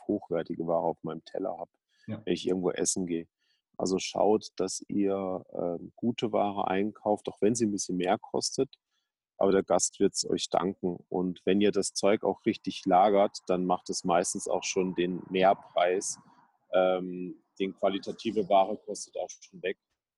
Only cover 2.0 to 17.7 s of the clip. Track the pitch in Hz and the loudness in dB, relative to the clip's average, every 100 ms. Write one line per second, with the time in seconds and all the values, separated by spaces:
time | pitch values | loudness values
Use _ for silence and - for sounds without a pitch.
2 | - 107 92 87 87 92 87 - - 95 | -12 -8 -4 -4 -2 -2 -2 -2 -2 -2
3 | 87 85 85 _ _ _ _ - 92 92 | -2 -4 -6 _ _ _ _ -6 -2 -2
4 | - 95 95 107 - - 92 - - 101 | -2 2 4 4 0 -6 -6 -6 -6 -2
5 | 98 98 95 92 - - 87 85 90 - | 0 0 -2 -6 -8 -6 -4 -4 -10 -6
6 | 117 117 113 104 101 98 - 95 104 - | -4 -2 -2 0 0 -2 -2 0 -2 -2
7 | 107 104 - - 104 120 107 98 - 90 | -2 -2 -2 0 2 2 0 -2 -4 -2
8 | 90 110 - 127 - - 135 - _ _ | 0 0 -2 -6 -4 -4 -4 -6 _ _
9 | _ _ _ - 98 95 - 90 - - | _ _ _ 0 2 4 4 0 0 0
10 | 98 - - 87 - 85 90 - 90 87 | 0 0 -2 -2 0 0 0 -4 -6 -6
11 | - 90 90 87 - 101 101 95 - - | -6 -4 -4 -2 2 4 4 2 -2 0
12 | 101 110 95 92 - - - - 98 90 | 2 2 0 -2 -2 -2 -4 -4 2 6
13 | 104 98 104 - - 90 90 90 - 95 | 6 6 2 0 -2 0 0 -2 -2 -4
14 | 92 87 95 98 - 90 - 98 92 85 | 2 2 2 -4 -4 -4 -2 -2 -2 0
15 | 87 90 - 92 95 101 - 87 87 95 | -2 -4 -4 2 4 4 0 0 2 0
16 | - - - _ _ _ - 92 92 92 | -4 -10 -16 _ _ _ -2 2 2 2
17 | 90 90 90 - _ - 95 | -4 -8 -10 -12 _ -6 -6